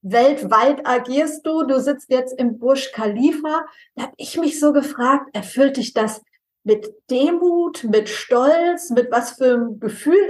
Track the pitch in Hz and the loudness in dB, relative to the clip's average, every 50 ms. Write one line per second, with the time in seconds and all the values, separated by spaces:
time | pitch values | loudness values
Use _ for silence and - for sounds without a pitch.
0 | - 190 190 233 247 277 294 - - 190 220 202 - 269 285 277 - 247 247 247 | -8 0 2 4 4 4 2 0 -2 2 2 4 4 4 0 0 -2 -2 -2 -2
1 | 247 247 254 285 311 302 302 - _ 320 320 320 311 254 269 262 220 285 277 - | -2 -2 -2 -2 0 -2 -4 -8 _ -4 -2 -2 0 0 0 0 0 -2 -4 -4
2 | - _ 262 254 254 254 262 - 247 240 214 - 233 254 277 269 - - - 214 | -2 _ 0 0 0 -4 -4 -2 -2 -2 -2 -2 0 2 2 2 0 -10 -8 -6
3 | 220 208 202 226 262 320 330 302 302 311 302 320 311 - _ - - _ _ 240 | -4 -4 -2 2 2 2 2 0 -4 -4 -4 -4 -4 -6 _ -20 -20 _ _ -12
4 | 240 - - _ - - - - 330 294 - - 294 294 277 285 285 - - - | -12 -12 -12 _ -14 -8 -6 -2 -2 -2 -2 2 2 2 2 2 0 -2 -8 -2
5 | 247 254 277 285 - - - 208 190 - - 247 277 277 269 262 208 - - - | 0 2 2 0 0 -6 -10 -10 -10 -8 0 2 2 2 2 -2 -6 -4 -2 -2
6 | 214 208 - - _ _ _ _ _ _ _ _ _ 208 214 214 208 214 - _ | -2 -2 -4 -10 _ _ _ _ _ _ _ _ _ 0 0 0 0 -12 -16 _
7 | _ _ 254 247 277 320 349 339 349 359 339 349 339 330 - - - 220 208 214 | _ _ 0 2 2 2 2 2 0 2 2 0 -2 -2 -6 -8 -4 0 0 0
8 | 214 - - - - - 254 240 254 285 320 339 339 349 349 349 - - 240 240 | 0 -2 -10 -12 -2 0 0 2 4 4 4 4 2 0 -2 -4 -6 -2 0 0
9 | - - 226 240 240 - - - 262 254 247 240 233 233 208 202 - 208 - - | 0 2 0 -2 -2 -4 -6 0 2 2 2 2 0 -4 -6 -8 -8 -8 -8 -4
10 | - 294 339 403 392 | 0 4 4 4 4